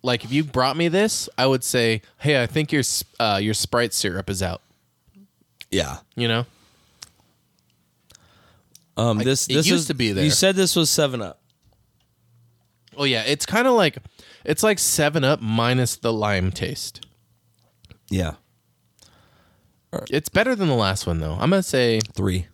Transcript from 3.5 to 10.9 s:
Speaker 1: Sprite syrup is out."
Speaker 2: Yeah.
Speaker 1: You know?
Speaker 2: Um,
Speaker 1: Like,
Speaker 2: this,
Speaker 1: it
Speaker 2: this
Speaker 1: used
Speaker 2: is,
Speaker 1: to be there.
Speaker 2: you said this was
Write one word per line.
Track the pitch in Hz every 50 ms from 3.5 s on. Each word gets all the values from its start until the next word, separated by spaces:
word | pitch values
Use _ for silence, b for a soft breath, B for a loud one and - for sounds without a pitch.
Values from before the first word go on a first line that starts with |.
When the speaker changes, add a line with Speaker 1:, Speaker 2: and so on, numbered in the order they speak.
| 107
Speaker 1:
Sprite | - - - - 120 120 113 -
syrup | - - 104 87 95 95 -
is | 101 87 95
out." | 90 85 - _ _ _ _ _ _ _ _ _ _ _ - - _ _ _ _ _ _ _ - _
Speaker 2:
Yeah. | - 95 80 69 65 - - _ _
Speaker 1:
You | - 120 117
know? | 113 113 120 - b b b b b b b b b b b - _ _ _ _ _ _ _ _ _ _ _ _ _ _ _ _ _ _ _ _ b b b b b b b b b b b b b - _ _ _
Speaker 2:
Um, | - 110 120 110 104
Speaker 1:
Like, | 110
Speaker 2:
this, | 127 135 135 - -
Speaker 1:
it | 131
Speaker 2:
this | 147 160
Speaker 1:
used | 170 180 175 160
Speaker 2:
is, |
Speaker 1:
to | - 170
be | 127 120 110 101
there. | 95 -
Speaker 2:
you | 151
said | 147 - 185 190 196
this | 185 190 175 -
was | - 165 147